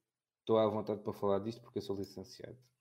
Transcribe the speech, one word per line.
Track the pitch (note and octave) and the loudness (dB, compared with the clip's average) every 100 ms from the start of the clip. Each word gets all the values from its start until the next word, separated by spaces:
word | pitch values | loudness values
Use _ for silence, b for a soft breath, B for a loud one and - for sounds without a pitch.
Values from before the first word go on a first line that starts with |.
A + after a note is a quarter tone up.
| _ _ _ _ - | _ _ _ _ 2
tô | A2 | 4
à | A2 | 6
vontade | G#2+ G#2 G#2 | 2 -2 -4
para | A2 | -4
falar | - G2+ G2 | -2 2 2
disto | G#2+ A#2 | 0 -8
porque | - G#2 | -8 -8
eu | |
sou | - G2 | -6 -6
licenciado. | F#2+ - F#2 - - - _ _ | -6 -10 -16 -14 -16 -16 _ _